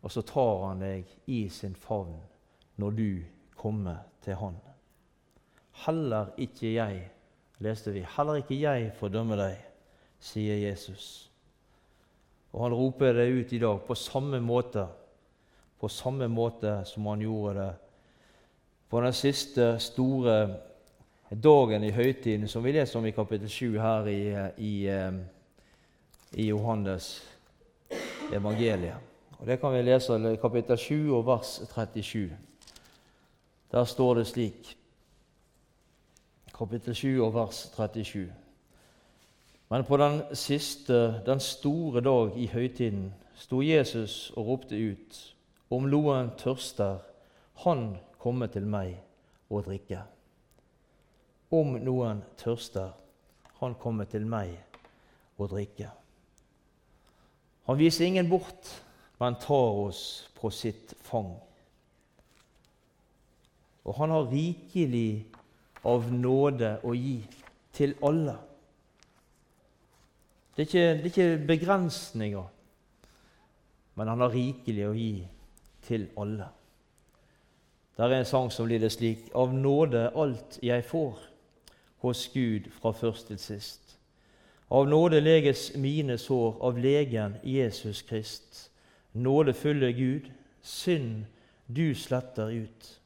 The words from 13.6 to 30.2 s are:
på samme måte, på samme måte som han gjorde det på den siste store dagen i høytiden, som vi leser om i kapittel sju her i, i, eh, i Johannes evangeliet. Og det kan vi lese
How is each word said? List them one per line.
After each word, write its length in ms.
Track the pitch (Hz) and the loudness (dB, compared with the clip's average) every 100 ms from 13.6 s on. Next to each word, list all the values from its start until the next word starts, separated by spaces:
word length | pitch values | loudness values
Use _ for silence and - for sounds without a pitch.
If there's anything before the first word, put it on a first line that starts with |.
| 113 101 - | 2 0 -2
på 80 | |
samme 460 | 120 - 139 143 135 | -6 -4 -4 -2 -2
måte, 460 | 117 120 123 107 92 - - _ _ _ _ _ _ _ | 0 0 0 -4 -6 -8 -20 _ _ _ _ _ _ _
på 100 | 110 | -8
samme 400 | - - 135 123 | -6 -6 -2 -2
måte 560 | 117 117 117 107 104 92 | 0 0 0 -2 -2 -6
som 200 | - 104 | -6 -4
han 160 | 104 | -2
gjorde 320 | 107 110 104 101 | -2 -2 -4 -4
det 120 | 98 90 - _ _ _ _ _ _ _ _ _ _ | -6 -8 -16 _ _ _ _ _ _ _ _ _ _
på 100 | 117 | 0
den 120 | 123 | 2
siste 680 | 123 139 139 - - 117 113 | 2 2 0 -2 2 4 4
store 580 | - - 131 135 123 110 107 95 - - _ _ _ _ _ | -4 0 0 2 4 4 4 -2 -12 -20 _ _ _ _ _
dagen 540 | 104 151 147 123 107 | 2 8 8 8 2
i 60 | 104 | 0
høytiden, 580 | 104 123 135 117 107 107 | 2 2 2 0 0 -2
som 160 | 117 | -2
vi 80 | 120 | 0
leser 260 | 147 135 117 | 2 0 0
om 80 | 113 | -2
i 80 | |
kapittel 360 | 107 104 110 104 | -2 -2 -2 -6
sju 280 | 107 123 107 | -6 -2 0
her 280 | 113 110 107 | 0 0 0
i, 160 | 101 104 101 98 - | -2 -2 -2 -6 -6
i, 160 | 107 101 98 | -6 -2 -2
eh, 260 | 98 95 92 90 - _ _ _ _ _ _ _ _ _ | -2 -2 -4 -8 -16 _ _ _ _ _ _ _ _ _
i 160 | - 110 | -4 -2
Johannes 760 | 104 113 110 98 92 - - - - _ _ _ _ _ - - - - | 0 0 -2 -2 -4 -6 -14 -18 -20 _ _ _ _ _ -10 -10 -10 -6
evangeliet. 640 | 101 101 107 117 101 87 - - - _ - | -4 -2 0 2 2 -2 -8 -16 -20 _ -14
Og 80 | 113 | -4
det 120 | 127 | 0
kan 140 | 143 | 2
vi 80 | 127 | 2
lese 340 | 123 127 127 113 | 6 4 4 0